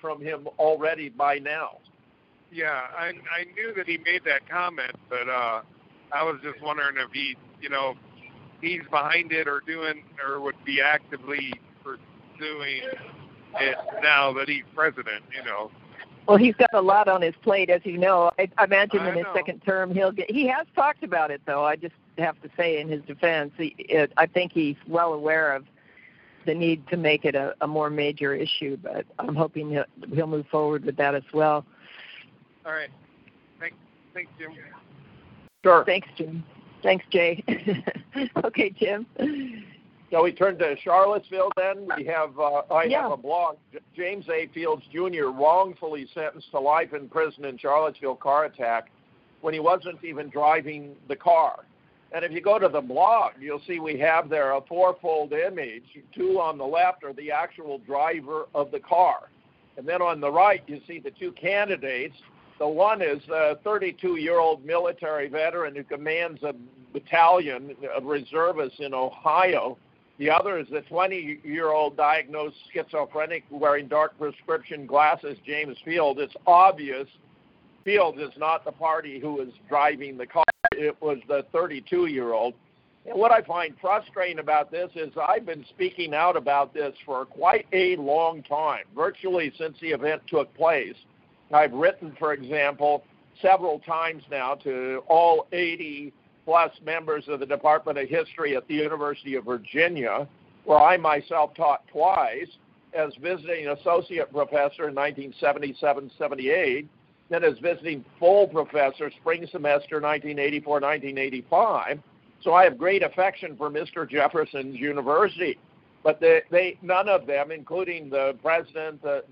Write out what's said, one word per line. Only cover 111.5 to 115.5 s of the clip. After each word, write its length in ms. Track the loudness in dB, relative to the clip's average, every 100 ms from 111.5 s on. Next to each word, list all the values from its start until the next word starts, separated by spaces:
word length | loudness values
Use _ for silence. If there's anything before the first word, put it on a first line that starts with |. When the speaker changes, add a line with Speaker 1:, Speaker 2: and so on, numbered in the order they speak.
| 2 4 2 -4 -8 -12 _ _ _
Speaker 1:
So 120 | 4
I 100 | 6
have 140 | 6 4
great 240 | 0 0
affection 540 | 0 0 -2 -2 -10 -8
for 100 | -8
Mister 380 | -6 -8 -8 -6
Jefferson's 720 | 0 0 0 -4 -4 -10 -6
University. 800 | -6 -4 0 2 2 0 -4